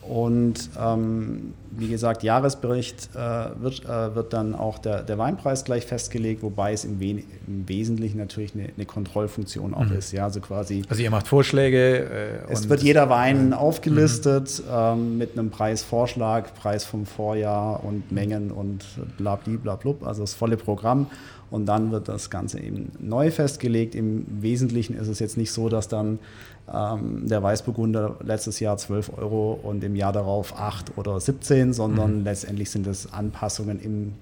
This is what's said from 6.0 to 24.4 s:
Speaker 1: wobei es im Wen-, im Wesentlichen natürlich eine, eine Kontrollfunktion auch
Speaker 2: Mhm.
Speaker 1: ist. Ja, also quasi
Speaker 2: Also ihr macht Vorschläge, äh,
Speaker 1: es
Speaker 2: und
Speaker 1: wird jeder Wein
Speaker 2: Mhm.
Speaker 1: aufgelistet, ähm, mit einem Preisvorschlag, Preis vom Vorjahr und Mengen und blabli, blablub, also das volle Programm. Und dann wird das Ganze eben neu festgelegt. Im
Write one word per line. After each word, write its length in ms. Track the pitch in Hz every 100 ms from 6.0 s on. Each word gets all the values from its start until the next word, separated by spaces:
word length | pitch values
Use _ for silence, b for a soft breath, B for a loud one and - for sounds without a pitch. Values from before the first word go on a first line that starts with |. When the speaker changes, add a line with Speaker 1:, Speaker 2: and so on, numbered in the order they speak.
| - 117 110 110
Speaker 1:
wobei 300 | 107 101 101
es 100 | 107
im 160 | 110 101
Wen-, 240 | 95 104 - - -
im 220 | 98 92
Wesentlichen 480 | 95 110 113 110 107
natürlich 360 | 104 - 104
eine, 140 | 107 98 -
eine 100 | 101
Kontrollfunktion 880 | - 98 104 104 - 98 107 98
auch 120 | - 110
Speaker 2:
Mhm. 80 | 98
Speaker 1:
ist. 160 | 95
Ja, 140 | 95 101
also 160 | 101
quasi 420 | - 101 101 101 98
Speaker 2:
Also 120 | 110
ihr 80 | 117
macht 160 | 110 -
Vorschläge, 480 | 139 135 139 135 127 127 127 131 110 107 110 -
äh, 20 |
Speaker 1:
es 120 | 107
Speaker 2:
und 60 | 107
Speaker 1:
wird 120 | 143
jeder 260 | 139 151 139
Wein 380 | 123 127 139 131
Speaker 2:
Mhm. 60 |
Speaker 1:
aufgelistet, 1080 | 127 147 160 156 151 151 120 143 139 135 - 135
ähm, 480 | 120 113 117 117 117
mit 200 | 117 117
einem 140 | 110
Preisvorschlag, 1000 | - 110 113 - 117 120 - 110 113 110
Preis 300 | - 104 104
vom 220 | - 107 104
Vorjahr 760 | - 107 107 104 104 107 107 104
und 260 | 104 -
Mengen 400 | 98 101 107 101
und 320 | 104 101 101 - - 120 -
blabli, 380 | 101 98 - 113
blablub, 500 | 107 98 135 143 -
also 140 | 104
das 100 | 104
volle 240 | - 117 110
Programm. 500 | - 104 113 131 139 B B B B
Und 160 | 107 104
dann 240 | 107 110
wird 180 | 110 101
das 200 | 104 -
Ganze 280 | 95 101 107
eben 320 | 104 101 - -
neu 300 | 104 117 156
festgelegt. 600 | 156 143 135 120 113 113 117
Im 300 | 110 110 - 104